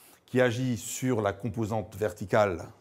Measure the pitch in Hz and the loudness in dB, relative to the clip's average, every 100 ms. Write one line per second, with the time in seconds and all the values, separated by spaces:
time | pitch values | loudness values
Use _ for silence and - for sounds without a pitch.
0 | - - _ 123 127 113 127 117 - - | -20 -20 _ 2 4 2 -2 -4 -6 -4
1 | 131 117 104 98 120 98 107 113 95 98 | -2 0 0 -2 -6 -4 -2 -4 -6 -4
2 | 107 - 101 113 104 82 - - | -4 -4 0 4 4 2 -8 -16